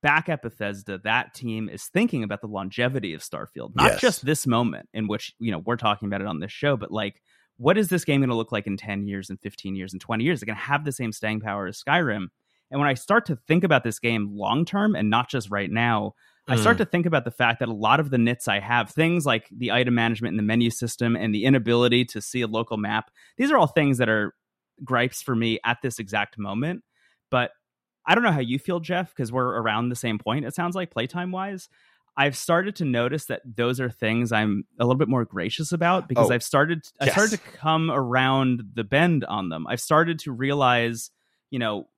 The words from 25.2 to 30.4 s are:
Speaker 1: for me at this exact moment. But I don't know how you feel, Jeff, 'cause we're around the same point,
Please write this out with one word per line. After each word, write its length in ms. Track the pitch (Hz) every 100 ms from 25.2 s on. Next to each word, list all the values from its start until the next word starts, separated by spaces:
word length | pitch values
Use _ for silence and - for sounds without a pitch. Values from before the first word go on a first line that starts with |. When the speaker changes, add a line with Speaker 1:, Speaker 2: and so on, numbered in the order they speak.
Speaker 1:
for 140 | - 117
me 240 | 117 110
at 160 | 113 120
this 160 | 131 113
exact 400 | 101 104 101 -
moment. 440 | 101 104 151 180 _ _ _ _ _
But 220 | 127 123 _ _ _ _ _ -
I 100 | 190
don't 80 |
know 80 | 240
how 80 | 151
you 180 | 123 131
feel, 220 | - 175
Jeff, 340 | 160 180 180
'cause 180 | - 120
we're 280 | 127 127 110
around 280 | 113 107 123
the 60 | 123
same 220 | 120 104
point, 280 | - 131